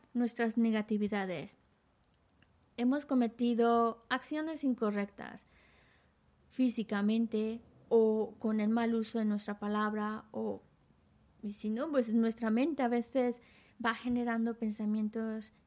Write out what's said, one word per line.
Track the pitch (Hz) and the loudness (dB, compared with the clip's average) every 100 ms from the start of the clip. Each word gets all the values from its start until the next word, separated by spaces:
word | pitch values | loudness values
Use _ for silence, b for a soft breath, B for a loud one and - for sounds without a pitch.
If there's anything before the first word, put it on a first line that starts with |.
| _ | _
nuestras | 240 233 - 233 233 | -2 -2 0 0 2
negatividades. | 226 220 208 214 208 208 190 170 - - _ _ _ _ _ _ _ _ _ _ _ - | 2 2 0 0 0 -2 -4 -6 -8 -14 _ _ _ _ _ _ _ _ _ _ _ -2
Hemos | 247 285 285 | 0 0 0
cometido | 254 233 233 240 233 233 233 233 226 - | 2 2 0 0 4 4 4 2 -2 -6
acciones | 254 - 302 311 302 | -6 -4 -6 -4 -2
incorrectas | 269 240 214 202 202 - 64 - - b b b b b b b _ _ _ | -2 0 -2 -2 -6 -8 -16 -16 -20 b b b b b b b _ _ _
físicamente | - 254 226 208 202 208 226 226 214 220 233 - - - | 0 0 0 -2 0 2 2 0 -2 -4 -6 -14 -16 2
o | 226 220 220 208 - | 4 4 2 -2 -4
con | 214 214 | -2 0
el | 208 | 2
mal | 233 233 226 | 2 2 0
uso | 214 226 | -2 -2
de | 214 | 0
nuestra | 208 - 208 | -2 -4 -6
palabra, | 208 214 214 214 208 214 - | -2 0 0 -2 -4 -6 -10
o, | 220 220 190 - _ _ _ _ _ _ _ | -8 -6 -8 -12 _ _ _ _ _ _ _
y | 208 | -12
si | 202 214 | -8 -4
no, | 220 320 | -2 0
pues | 285 226 | 0 2
nuestra | 226 226 226 226 | 2 2 0 0
mente | 220 311 285 | 2 2 0
a | 240 | 0
veces | 240 233 269 247 240 B B B B | 0 0 0 0 -2 B B B B
va | 233 | -4
generando | 226 247 240 240 226 233 226 | -2 -2 -2 0 0 -2 -2
pensamientos | 220 208 214 214 214 226 220 220 214 _ | -4 -4 -2 -2 -2 -4 -6 -6 -10 _